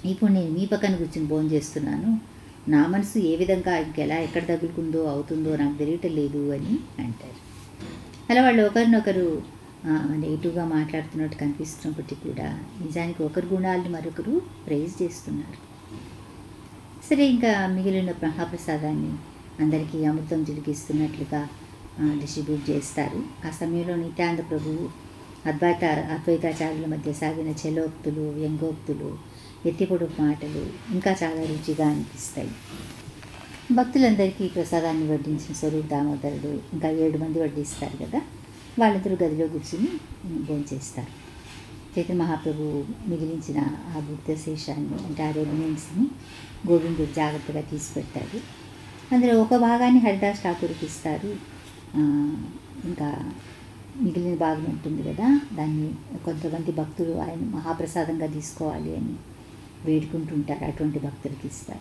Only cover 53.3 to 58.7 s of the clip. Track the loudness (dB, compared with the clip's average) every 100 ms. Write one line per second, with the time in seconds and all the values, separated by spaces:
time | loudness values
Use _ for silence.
53.3 | -10 -14 -16 -16 -16 -14 0 0 2 0
54.3 | 2 2 2 -2 -4 -4 -4 -4 2 6
55.3 | 6 4 -4 0 0 -2 -4 -10 -6 -4
56.3 | -2 -4 -2 -2 -2 -4 -2 -2 -2 -4
57.3 | -4 -4 -4 -4 -4 -2 -2 0 0 -2
58.3 | -4 -8 -4 -4